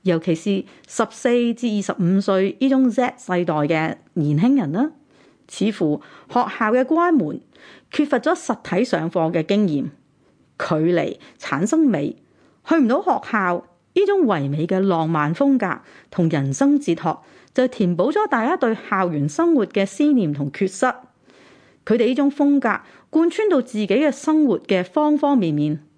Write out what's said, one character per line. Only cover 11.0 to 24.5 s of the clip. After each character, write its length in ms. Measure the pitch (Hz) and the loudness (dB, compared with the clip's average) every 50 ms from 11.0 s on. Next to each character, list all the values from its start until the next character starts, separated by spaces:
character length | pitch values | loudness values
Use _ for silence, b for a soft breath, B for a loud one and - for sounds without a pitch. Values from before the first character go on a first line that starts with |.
| 147 - - B B B B B | -2 -4 -8 B B B B B
產 280 | - - - 139 175 | -8 -6 -4 -4 -2
生 140 | 233 320 320 320 | 0 2 2 2
美， 300 | 269 196 147 139 - - _ b b b b b b b b b | 2 2 0 -4 -6 -8 _ b b b b b b b b b
去 100 | - 330 | 0 2
唔 120 | 330 269 214 | 2 2 2
到 140 | 247 285 | 2 0
學 180 | 294 262 240 208 - - | 0 0 -2 -2 -4 -4
校， 340 | - 214 190 180 175 175 - _ _ _ _ _ _ | -2 -2 0 0 -2 -4 -6 _ _ _ _ _ _
呢 120 | 349 403 | 0 2
種 200 | 392 403 392 330 | 2 2 2 2
唯 220 | 226 190 156 139 139 | 2 2 0 0 -2
美 180 | 143 156 160 | -2 -4 -2
嘅 140 | 170 190 185 | -2 0 0
浪 300 | 190 196 180 165 160 160 | 2 2 2 0 0 0
漫 240 | 165 156 147 147 165 | 0 0 0 0 0
風 240 | - 277 277 269 247 | 0 2 2 2 0
格 220 | 220 180 - - B B B B B B | 0 -4 -6 -8 B B B B B B
同 180 | - - 170 165 | -2 -2 0 0
人 260 | 160 147 139 139 135 | 0 0 -2 -2 -2
生 240 | - 269 277 294 285 | 0 2 2 2 2
哲 140 | 285 - 165 | 0 -2 -4
學 220 | 165 - 165 165 - b b b b b b | -2 -2 -4 -4 -6 b b b b b b
就 160 | _ - 254 247 | _ -2 -2 0
填 260 | - - 208 175 175 | 0 0 0 0 2
補 160 | 160 185 262 | 2 0 0
咗 160 | - 415 440 415 | 2 0 0 0
大 180 | - 233 220 | 0 0 0
家 100 | 302 349 | 0 0
對 180 | 359 269 233 220 | 0 0 -2 -2
校 340 | - - - - 190 190 175 | -4 -4 -4 -2 0 0 -2
園 200 | 160 147 143 151 | -2 -2 -2 -2
生 260 | - - 330 349 330 | 0 0 2 2 2
活 120 | 269 208 | 2 0
嘅 180 | - - 202 196 | 0 0 -2 -2
思 200 | 196 - - 294 302 | -2 0 0 2 2
念 200 | 294 247 196 151 | 4 2 2 0
同 180 | 147 143 143 147 | -2 -4 -6 -8
缺 140 | - - 202 | -4 -4 -4
失。 200 | 190 - - - 254 - - - _ _ _ b b b b b b b b b b b b _ | -4 -2 -2 -2 -2 -2 -4 -14 _ _ _ b b b b b b b b b b b b _
佢 100 | - 214 | 0 2
哋 100 | 240 226 | 2 2
呢 80 | 240 262 | 2 2
種 160 | 254 277 285 | 2 0 0
風 300 | 285 - 285 285 285 277 | 2 2 2 4 4 2
格 80 | 247 233 202 - B B B B B B | 2 0 -2 -2 B B B B B B
貫 200 | - 320 330 349 | 0 2 2 2
穿 180 | - - 440 415 | 0 0 0 2
到 100 | 349 269 | 2 0
自 180 | 240 - - 214 | 0 -2 -4 -4
己 80 | 214 | 0
嘅 240 | 180 190 254 311 294 | 0 2 2 2 0
生 340 | - - - 311 311 311 302 | -2 -2 -2 0 2 2 4
活 140 | 254 | 2